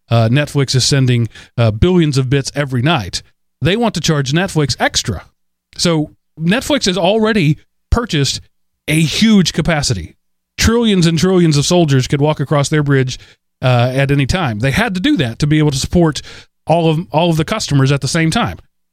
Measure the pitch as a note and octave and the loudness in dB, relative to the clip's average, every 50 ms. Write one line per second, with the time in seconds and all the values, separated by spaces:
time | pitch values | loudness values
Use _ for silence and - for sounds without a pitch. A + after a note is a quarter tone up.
0 | _ - A#2 A#2 A2+ A2 A#2+ D3 D3 - - C#3+ C#3 - - B2+ - - D3+ C#3 | _ -2 0 2 2 2 2 0 -2 -2 -2 -2 -2 0 0 0 0 0 0 0
1 | C3 B2 B2 A#2+ A#2 A2 - - - - - - A#2 A2+ G#2 A2 - F3+ F#3 F3 | 2 2 0 0 -2 -4 -6 -12 -20 -8 -2 0 0 0 2 2 2 2 4 2
2 | E3 D3+ C3 C3+ C3 B2 C#3+ C#3 C3+ - - C#3+ D3 C3+ C3 B2 A#2 D#3 F3 C3 | 2 2 0 -2 0 0 0 -2 -2 -4 -6 -6 -6 -4 -2 -2 0 0 0 -2
3 | G2 E2 - - - _ _ _ _ _ _ - B2+ D#3 F#3+ A#3 A#3+ G#3+ - E3+ | -4 -6 -10 -12 -12 _ _ _ _ _ _ -4 -2 -2 0 0 0 -2 -2 -2
4 | - - D#3+ D3 C#3 B2+ C#3+ E3+ F#3+ F#3+ - D#3+ D3 C3+ - - - - - - | -2 -2 0 -2 -2 0 -2 -2 -2 -2 -2 -2 -2 -2 -2 -2 -2 -2 -2 -4
5 | - - G2 D#2 - _ _ _ _ _ _ _ _ _ - - - F3+ E3+ D#3 | -6 -6 -8 -10 -10 _ _ _ _ _ _ _ _ _ -8 -4 -2 0 0 0
6 | D3+ D#3 - _ _ _ _ - D#3 E3+ G3+ C4 - - D4+ C4+ - G3+ F3 G3 | -2 -6 -10 _ _ _ _ -6 -2 -2 0 0 0 -2 -2 -2 -2 -2 -2 0
7 | E3 F3+ G#3+ A3+ G#3+ G#3+ A3+ G#3+ D#3 D3 D3+ - _ _ _ _ _ - - A#3 | 0 0 2 2 2 0 2 2 2 0 0 -2 _ _ _ _ _ -4 -2 -2
8 | B3 - - D3 C#3 - - - - _ _ _ _ _ _ _ _ - D3+ D#3+ | -2 -2 -2 -2 -2 -2 -4 -8 -10 _ _ _ _ _ _ _ _ -2 0 0
9 | E3 D3 - - G#3 A3+ G#3+ G3 E3+ - - - D3+ - E3 D3 C3+ - A#2+ F#2 | 0 0 0 0 2 4 4 4 4 2 -2 -2 -2 -2 -2 -2 -2 -4 -4 -6
10 | D#2+ - - _ _ _ _ _ _ _ _ - - G#3+ A3+ A#3+ A#3+ A3 G3+ F#3 | -8 -12 -16 _ _ _ _ _ _ _ _ -2 0 2 2 2 2 2 2 2
11 | E3 E3+ E3+ D#3+ - F#3 F#3+ F3+ F3 D#3+ D3 C#3+ C3+ - F3 F3+ E3+ D3 C#3 C3 | 2 2 2 2 2 2 2 4 4 4 2 2 0 2 2 2 2 4 2 0
12 | B2 - - C#3 C#3+ D3+ D3+ - C#3+ - D#3 C#3+ C#3 - D#3+ D3+ D3 C#3+ C#3 C3+ | 0 0 0 0 0 0 -2 -2 -2 -2 0 0 0 0 0 0 2 2 2 2
13 | C3 C3 - - - - _ _ _ _ _ - - B2+ B2 A#2+ A#2+ B2+ B2+ C3+ | 2 0 -4 -10 -14 -20 _ _ _ _ _ -4 0 2 2 2 2 0 0 0
14 | C#3 C3+ C#3+ C#3+ C#3 A#2+ - F#3 F3 B2+ G#2+ G2+ A#2 C#3 B2 F3+ A3 B3 F#3 F#3 | 0 0 0 0 0 0 -2 -2 -2 -2 -4 -2 -2 -2 0 0 -2 -2 -2 -2
15 | F#3 D4 D4+ A3 C3+ A2+ A2+ - D3+ C#3+ D3+ D#3 D3+ D3 C3+ C3+ - - - F3 | 0 0 0 0 -2 -4 -4 -4 -2 0 2 2 2 0 0 -2 -4 -2 0 2
16 | E3+ D#3 D3 - - - - - - _ _ _ - - D#3 E3+ E3 E3 D#3 D#3 | 2 2 0 -4 -10 -16 -20 -20 -20 _ _ _ -4 -2 0 2 2 0 0 -2
17 | F3+ - - D3+ F3 F3 E3 D#3 D#3 - A3 - - - C#3+ C#3 C3+ C3+ C#3+ C#3 | -4 -4 -2 0 0 0 0 0 -2 -2 -4 -6 -4 0 2 2 2 2 0 0
18 | - C3+ - E3 D#3+ D#3+ D#3 A#3 A#3 A2 E2+ - - _ _ _ _ _ | -2 -2 -2 0 0 0 0 0 -2 -4 -6 -10 -16 _ _ _ _ _